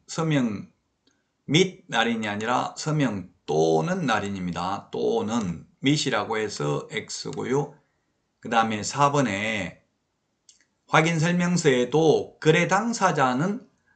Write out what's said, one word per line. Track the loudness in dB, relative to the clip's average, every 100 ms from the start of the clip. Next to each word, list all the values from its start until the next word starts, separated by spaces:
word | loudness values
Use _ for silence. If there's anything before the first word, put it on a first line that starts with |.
| -12
서명 | -6 0 0 0 -4 -10 _ _ _ _ _ _ _
및 | 0 2 2 -2 -6
날인이 | -2 0 -2 -4
아니라 | -4 -2 -2 -2 -6
서명 | -4 0 0 -2 -10 _ -4
또는 | 2 2 2 0 -2 -2
날인입니다. | -2 -2 -6 -6 -4 -4 -6 -8
또는 | -4 -2 0 -2 -2 -4 -6 -12 _
밋이라고 | 0 2 0 -2 -2 -4
해서 | -4 -4 -4 -4 -6
X고요. | -10 -10 -12 -10 -8 -2 -2 -2 -10 _ _ _ _ _ _
그 | -2
다음에 | 0 0 -2
사 | -4 2 2
번에 | 4 0 0 -2 -4 -6 -10 _ _ _ _ _ _ _ _ _ _ _
확인설명서에도 | 2 2 2 2 2 2 2 4 4 2 2 4 4 0 0
거래 | 2 4 4
당사자는 | 2 0 0 0 2 2 2 -2 -4 -10 _ _